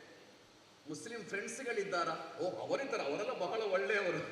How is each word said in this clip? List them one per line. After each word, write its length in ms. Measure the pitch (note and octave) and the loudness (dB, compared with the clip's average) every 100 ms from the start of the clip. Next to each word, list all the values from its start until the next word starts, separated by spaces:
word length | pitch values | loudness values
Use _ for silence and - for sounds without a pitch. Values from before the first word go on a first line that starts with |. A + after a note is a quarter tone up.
| - - - - - - - - D3 | -16 -20 -20 -20 -20 -20 -20 -16 -8
ಮುಸ್ಲಿಂ 360 | D3+ A3+ A#3 | -8 -6 -6
ಫ್ರೆಂಡ್ಸ್‌ಗಳಿದ್ದಾರಾ?" 1120 | F#3+ G3 A3+ B3 C#4 G#3+ F3+ F3+ E3 D#3+ - - | -4 -4 -4 -4 -2 0 2 2 2 0 -4 -2
"ಓ, 260 | F3 - - | -2 0 0
ಅವರಿದ್ದಾರೆ, 360 | - C4+ A3 | 0 0 0
ಅವರೆಲ್ಲ 300 | C#3 F#3 A3+ | 0 0 0
ಬಹಳ 300 | A#3 F3+ A3 | 0 0 0
ಒಳ್ಳೆಯವರು, 560 | G#3+ F#3 G3 G#3 F#3 D#3 - | 2 4 4 4 4 2 -2